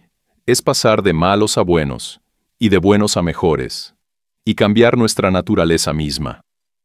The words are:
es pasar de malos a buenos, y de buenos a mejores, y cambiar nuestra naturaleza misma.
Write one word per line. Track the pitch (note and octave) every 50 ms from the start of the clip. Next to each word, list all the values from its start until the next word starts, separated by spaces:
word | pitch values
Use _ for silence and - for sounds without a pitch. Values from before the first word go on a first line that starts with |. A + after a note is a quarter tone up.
| _ _ _ _ _ _ _ _ _
es | - B2 - -
pasar | - C3+ - - A#2+ A2 G#2+ G2
de | G2 E2+
malos | D#2 E2+ F#2 G2+ G2+ G#2+ G#2 - A#2+
a | G#2
buenos, | F2 E2+ E2 D2+ C#2 B1 A#1+ - - - - _ _ _ _ _ _ _ -
y | A#2+ A2
de | G2 F#2
buenos | E2 G2+ G#2 G#2 G#2 G#2 -
a | G#2 F2
mejores, | E2 D#2 - - F2 D#2 C2+ B1+ A#1 - - - - _ _ _ _ _ _ _ _ _ _ _
y | A2 G#2+
cambiar | - A#2 G2+ G#2 A2 A#2 A#2+ B2
nuestra | A#2+ A#2 A2 - - - G2 F#2
naturaleza | F#2 F2 - G#2+ F#2+ E2+ E2 E2 D#2+ - - D2+
misma. | D#2 D#2 D2+ C2+ D2 D2 B1+ A1 - _ _ _ _ _ _ _ _ _